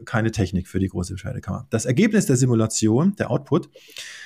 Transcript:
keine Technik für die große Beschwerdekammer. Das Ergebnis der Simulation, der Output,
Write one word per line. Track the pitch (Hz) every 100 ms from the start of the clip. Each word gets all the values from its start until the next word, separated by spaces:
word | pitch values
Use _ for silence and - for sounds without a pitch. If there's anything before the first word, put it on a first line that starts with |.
| -
keine | 117 110
Technik | 110 90 92 -
für | 95
die | 95
große | 95 87
Beschwerdekammer. | 92 - 101 - 98 -
Das | 110 -
Ergebnis | 127 214 208 -
der | 127
Simulation, | 127 113 110 - 110 113 190 -
der | -
Output, | - - 147 - - - - - -